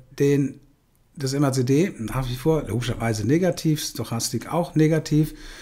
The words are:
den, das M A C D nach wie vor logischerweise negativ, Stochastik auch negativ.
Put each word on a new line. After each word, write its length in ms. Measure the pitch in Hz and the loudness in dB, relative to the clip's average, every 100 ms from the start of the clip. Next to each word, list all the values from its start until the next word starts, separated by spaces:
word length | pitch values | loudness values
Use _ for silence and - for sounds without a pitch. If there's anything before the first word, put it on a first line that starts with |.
| - - | -14 0
den, 420 | 143 143 135 - _ _ _ _ _ - | 4 4 2 -4 _ _ _ _ _ -8
das 180 | 131 | -4
M 100 | 139 | 0
A 80 | 143 | 2
C 120 | 131 | 2
D 280 | 127 139 190 - | 2 4 2 -2
nach 280 | 107 120 127 | -6 -4 -4
wie 60 | 127 | -2
vor 260 | 156 156 - | 0 0 0
logischerweise 600 | 113 120 - 117 107 107 | -4 -4 -2 -2 0 2
negativ, 560 | 160 180 170 165 147 | 2 2 0 0 0
Stochastik 680 | - - 120 113 - 117 - | -2 -8 -6 -4 -4 -6 -4
auch 240 | 160 170 | -2 0
negativ. 600 | 151 156 156 156 151 156 - - - | 2 4 2 2 2 2 -4 -18 -18